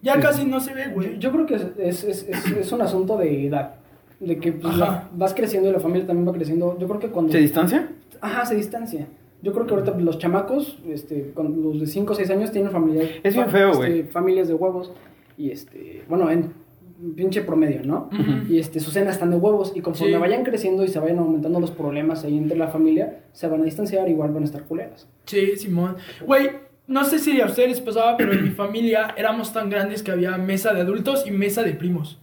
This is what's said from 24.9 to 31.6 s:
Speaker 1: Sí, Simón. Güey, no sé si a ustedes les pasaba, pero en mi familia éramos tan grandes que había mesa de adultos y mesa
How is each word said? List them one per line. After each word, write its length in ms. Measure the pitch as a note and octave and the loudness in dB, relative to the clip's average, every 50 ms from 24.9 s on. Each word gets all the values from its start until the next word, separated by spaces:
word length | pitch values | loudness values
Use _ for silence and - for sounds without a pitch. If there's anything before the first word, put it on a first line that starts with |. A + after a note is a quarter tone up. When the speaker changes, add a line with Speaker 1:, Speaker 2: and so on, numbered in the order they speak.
| - - - - _ _ _ | -14 -20 -20 -20 _ _ _
Speaker 1:
Sí, 320 | - - G3+ G3 G3 G3+ | -4 0 0 2 2 0
Simón. 400 | G3 G#3 G3+ F3+ E3+ F3 F#3 F#3 - - - - - - | -2 -2 -2 0 0 0 0 -2 -6 -12 -18 -18 -14 0
Güey, 240 | - C4+ C4+ C#4 C4+ - - - - _ _ _ | 4 4 4 4 2 -2 -6 -16 -20 _ _ _
no 180 | - C4 C#4 C#4 | -2 0 2 2
sé 140 | C#4+ D4+ D#4 | 4 2 2
si 220 | D4 D4+ C#4+ B3+ | 2 2 4 4
a 60 | A#3 | 2
ustedes 240 | F#3+ - - B3 B3+ | 2 4 2 2 2
les 100 | B3 B3 | 2 -2
pasaba, 380 | - A#3 G#3 A3+ A3+ A#3 A#3+ A#3+ | -4 -2 0 2 4 4 4 4
pero 140 | - G3 G3 | 2 2 2
en 80 | F#3+ F#3+ | 2 2
mi 60 | - | 0
familia 640 | F#3+ - G3+ G3+ G#3+ A3+ A#3 A#3 A3 G#3+ G#3+ G#3+ - | -2 -2 -4 -4 -2 0 0 2 2 2 2 0 -4
éramos 380 | - G#3 A3 A3 A#3 G#3+ - - | -2 0 0 0 0 -4 -4 -4
tan 160 | A3 G#3+ G3+ | -4 -4 -2
grandes 320 | G3+ G3+ G3 G3+ G#3 G#3+ - | 0 0 0 0 -2 -6 -4
que 80 | G3 | -2
había 260 | F#3 F3 F3 F3+ F#3 | -2 0 0 0 0
mesa 380 | F#3 F#3 F#3+ G3 F#3+ F#3+ A3 G#3+ | -2 -2 0 0 0 2 2 2
de 80 | F3+ F3+ | 2 2
adultos 420 | F3+ G3+ A3+ - C4+ C#4 C4+ C#4 | 0 0 0 0 0 0 0 0
y 40 | G#3 | 0
mesa 320 | G3+ G3 G3+ G3+ G3 A#3 | 0 0 0 0 0 0